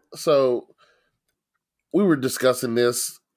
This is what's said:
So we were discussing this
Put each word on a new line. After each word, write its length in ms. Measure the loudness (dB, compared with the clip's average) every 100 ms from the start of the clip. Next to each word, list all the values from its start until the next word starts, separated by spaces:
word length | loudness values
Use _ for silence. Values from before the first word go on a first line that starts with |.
| _
So 540 | -8 0 2 2 0 -6 _ _ _ _ _ _ _ _ _ _ _ _
we 120 | 0
were 120 | 2 2
discussing 600 | 0 -2 0 0 -2 0
this 420 | 0 0 -8 -12 _